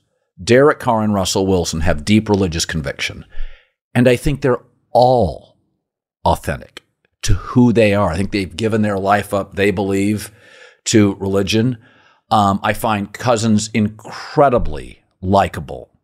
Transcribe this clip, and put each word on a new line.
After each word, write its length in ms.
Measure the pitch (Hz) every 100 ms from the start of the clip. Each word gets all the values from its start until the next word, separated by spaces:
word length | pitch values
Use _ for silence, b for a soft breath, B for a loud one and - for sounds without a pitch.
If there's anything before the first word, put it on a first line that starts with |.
| _ _ _ -
Derek 360 | 90 123 147 -
Carr, 220 | - 113
and 100 | 107
Russell 340 | 101 92 104 95
Wilson 340 | 95 82 80
have 220 | 80 78
deep 260 | 76 107 107
religious 340 | 101 95 80
conviction. 640 | - 82 67 - - - - b b b b b _
And 140 | 123 123
I 80 | 123
think 240 | - 139
they're 220 | 139 123 _ _ _
all 640 | - 123 127 98 - - _ _ _ _ _ _ _
authentic 560 | 85 85 - 65 60 - _ _ _ _
to 100 | -
who 400 | 98 - 123 123
they 220 | 110 107
are. 160 | 101 95
I 60 | 87
think 140 | 98
they've 220 | 104 95
given 280 | 82 110 110
their 160 | 107 98
life 340 | 98 101 98
up, 240 | 101 95 -
they 140 | 101
believe, 580 | 92 98 98 101 107 - b b b b b
to 300 | - 113 101
religion." 640 | 95 95 95 95 107 123 120 b b b b b
Um, 280 | 110 101 98
I 100 | 107
find 380 | 107 117 104 101
Cousins 580 | - 120 117 113 107 -
incredibly 1300 | 117 104 - - - - - 143 123 78 73 62 - _ _
likable 680 | 92 98 90 - 69 65 60 _